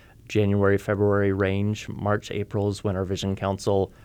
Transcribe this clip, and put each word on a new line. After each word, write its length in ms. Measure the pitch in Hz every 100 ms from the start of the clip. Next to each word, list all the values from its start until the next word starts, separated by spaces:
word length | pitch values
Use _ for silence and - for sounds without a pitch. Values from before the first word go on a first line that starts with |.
| - - -
January, 500 | 107 101 101 98 98
February 540 | - 101 104 101 101
range. 560 | 98 95 98 104 107 -
March, 440 | - 101 104 -
April 360 | - 101 107 101
is 140 | 98
when 120 | 104 92
our 80 | 92
Vision 300 | 98 98 98
Council 580 | 98 95 - 98 92 -